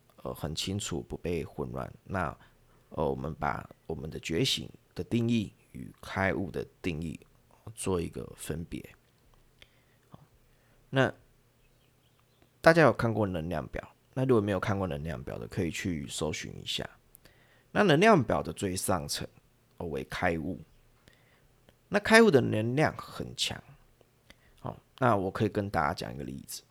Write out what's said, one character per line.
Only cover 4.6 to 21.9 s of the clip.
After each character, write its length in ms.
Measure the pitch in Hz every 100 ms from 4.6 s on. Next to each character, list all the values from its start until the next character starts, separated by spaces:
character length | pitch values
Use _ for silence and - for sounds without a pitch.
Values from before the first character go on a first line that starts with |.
| - - _
的 80 | -
定 260 | 85 117 117
义 240 | 117 98 - _
与 180 | 62 52 -
开 320 | - 98 95
悟 180 | 78 92
的 120 | - - _
定 200 | 92 78
义 160 | 82 - - _ _ _ -
做 260 | - 95 90
一 80 | 82
个 220 | - - -
分 280 | - 80 85
别。 280 | - - - _ _ _ _ _ _ - _ _ _ _
好， 100 | - _ _ _ _ _ _ _
那 240 | 135 123 - _ _ _ _ _ _ _ _ _ _ _ _ _ _
大 120 | 165
家 100 | 165
有 100 | 139
看 200 | 110 120
过 140 | 107 101
能 220 | 90 80
量 180 | 80 64
表？ 160 | - - _ _
那 100 | 131
如 120 | 131 117
果 40 |
没 120 | 101
有 80 | 92
看 180 | - 101
过 80 | 92
能 160 | 71
量 180 | 80 65
表 160 | 69 50
的， 120 | 57
可 160 | -
以 60 | 85
去 360 | - 98 80 67
搜 260 | - 78
寻 220 | - - 50
一 20 |
下。 240 | - - - - _ - - _ _ _ _
那 100 | 185
能 160 | 208 143
量 240 | 220 190
表 180 | 113 80
的 120 | 78
最 240 | - 98 90
上 320 | - 92 73
层、 180 | - - _ _ _ _ -
呃， 80 | 85
为 180 | 71
开 340 | 65 - 90 82
悟。 220 | 78 - - _ _ _ _ - _ _ _ _ _ _
那 100 | -